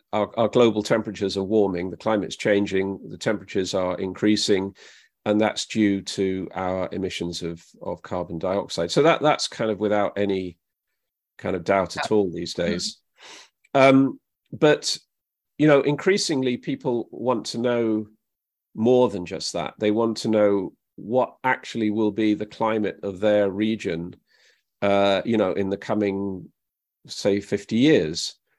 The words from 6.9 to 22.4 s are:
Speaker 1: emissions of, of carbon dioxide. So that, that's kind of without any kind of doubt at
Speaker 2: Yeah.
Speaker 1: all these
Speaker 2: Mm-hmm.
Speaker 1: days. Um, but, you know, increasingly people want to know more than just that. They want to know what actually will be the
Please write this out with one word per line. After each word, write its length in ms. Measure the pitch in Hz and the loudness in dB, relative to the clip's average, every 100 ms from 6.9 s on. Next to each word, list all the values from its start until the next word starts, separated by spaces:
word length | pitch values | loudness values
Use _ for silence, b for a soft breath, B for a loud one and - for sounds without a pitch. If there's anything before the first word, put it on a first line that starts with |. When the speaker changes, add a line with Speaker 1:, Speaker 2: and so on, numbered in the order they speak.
Speaker 1:
emissions 500 | 92 92 - 87 85 | -6 -6 -6 -8 -6
of, 200 | 85 85 - _ | -8 -10 -16 _
of 220 | 98 90 | -12 -12
carbon 360 | - 90 87 85 | -8 -8 -6 -6
dioxide. 520 | 90 98 - - 87 | -4 -4 -4 -4 -2
So 120 | - | 2
that, 200 | 147 160 | 4 4
that's 260 | 147 - - | 2 0 -4
kind 220 | - 113 | -4 -4
of 80 | 101 | -2
without 400 | 104 104 101 - | 0 0 0 -2
any 400 | 101 98 92 87 _ _ _ _ _ _ _ _ | -2 -2 -4 -12 _ _ _ _ _ _ _ _
kind 180 | 98 95 | -6 -4
of 80 | |
doubt 320 | 85 98 90 - | 2 2 2 -4
at 140 | - | 0
Speaker 2:
Yeah. 60 | 107 | 2
Speaker 1:
all 140 | 95 | 0
these 240 | 85 87 | -4 -8
Speaker 2:
Mm-hmm. 160 | - 87 | -4 -2
Speaker 1:
days. 280 | 87 - - _ _ B B B _ _ | -2 -6 -12 _ _ B B B _ _
Um, 460 | 139 135 135 135 - _ _ _ | 6 8 8 4 0 _ _ _
but, 460 | - 156 151 - - _ _ _ _ _ _ | 2 4 4 0 -8 _ _ _ _ _ _
you 80 | 151 | 6
know, 140 | 143 | 6
increasingly 760 | 139 147 - 202 - 147 131 123 | 4 0 2 0 0 -2 0 -4
people 520 | - 135 143 120 - | -4 -6 -2 -4 -4
want 360 | - 117 120 - | -6 -2 -2 -4
to 120 | 120 | -4
know 500 | 120 120 113 110 107 _ _ _ _ _ _ | -2 0 0 0 -4 _ _ _ _ _ _
more 340 | - 113 127 123 | -2 4 4 4
than 160 | 95 87 | 0 -8
just 260 | 87 - | -8 -8
that. 220 | 87 78 - | -6 -6 -2
They 120 | 107 | 0
want 260 | 107 117 110 | 2 0 -2
to 100 | 113 | 0
know 440 | 110 104 101 92 - _ - | 4 4 2 -2 -10 _ -18
what 400 | 101 123 123 - | -2 0 0 -2
actually 480 | 127 127 - 117 107 | -2 -2 -4 -2 -2
will 200 | 104 107 | 0 0
be 240 | 101 110 | 2 0
the 120 | 101 | 0